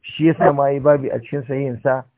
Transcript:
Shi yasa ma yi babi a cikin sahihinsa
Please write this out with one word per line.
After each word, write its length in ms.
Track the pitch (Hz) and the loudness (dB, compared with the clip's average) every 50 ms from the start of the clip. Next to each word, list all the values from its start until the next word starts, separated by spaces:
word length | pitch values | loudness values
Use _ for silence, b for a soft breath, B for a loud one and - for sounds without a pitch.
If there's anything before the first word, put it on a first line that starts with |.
Shi 260 | _ - - - 151 | _ -18 -6 0 0
yasa 260 | 165 160 165 165 143 143 | 0 2 4 2 2 2
ma 160 | 139 139 139 | 2 0 0
yi 100 | 139 139 | 0 2
babi 300 | 127 147 147 139 135 - | 4 4 2 4 0 -4
a 80 | - 123 | -6 -6
cikin 240 | 117 - - 143 123 | -8 -8 -10 -10 -6
sahihinsa 640 | 120 135 135 139 131 120 110 _ 139 131 131 123 _ _ | -6 -6 -6 -4 -6 -8 -4 _ -2 -2 -2 -6 _ _